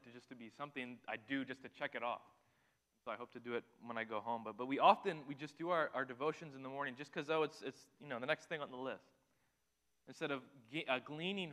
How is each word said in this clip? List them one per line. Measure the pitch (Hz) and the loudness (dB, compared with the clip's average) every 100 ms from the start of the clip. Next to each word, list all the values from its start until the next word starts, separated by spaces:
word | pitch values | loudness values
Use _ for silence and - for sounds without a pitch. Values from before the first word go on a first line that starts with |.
| 120 | -12
to | |
just | 120 - | -18 -14
to | 127 | -14
be | 113 - | -12 -10
something | 143 139 123 123 - | -6 -6 -6 -8 -6
I | 113 113 | -6 0
do | 139 | 0
just | 131 - | 0 -6
to | 123 - | -10 -4
check | 147 | -4
it | 120 | 0
off. | 120 110 - - _ _ _ _ _ _ | 0 -2 -6 -20 _ _ _ _ _ _
So | - | -6
I | 110 | -4
hope | 120 | -6
to | 123 | -8
do | 120 120 | -2 -2
it | - - 117 | -2 -10 -4
when | 117 | -2
I | 110 | 0
go | 110 | 0
home. | 110 117 110 | 0 0 -2
But, | 104 | -2
but | 127 | 0
we | 139 | 8
often, | 165 220 202 156 139 | 10 10 4 -2 -4
we | - | -6
just | 151 - | -8 -4
do | 170 | 2
our, | 170 147 | 2 4
our | 127 131 | 0 -2
devotions | 120 151 151 160 135 | 0 0 0 -6 -8
in | |
the | 135 | -6
morning | 135 139 123 | -2 -2 -4
just | 147 | -6
'cause, | 175 147 | -4 2
oh, | 160 | 4
it's, | 151 - 135 | 4 0 -6
it's, | - - - | -6 -12 -16
you | 143 | -6
know, | 120 | -2
the | 131 | 2
next | 156 - | 0 0
thing | 160 | -4
on | 127 | -4
the | 127 | -4
list. | 131 98 - _ _ _ _ _ _ _ _ _ - | -4 -6 -10 _ _ _ _ _ _ _ _ _ -20
Instead | - 156 | -4 -2
of | 139 123 139 113 | -2 -4 -18 -8
ge-, | 151 135 | -4 2
uh, | 127 120 | 0 0
gleaning | 151 180 202 170 | -4 -2 -2 -4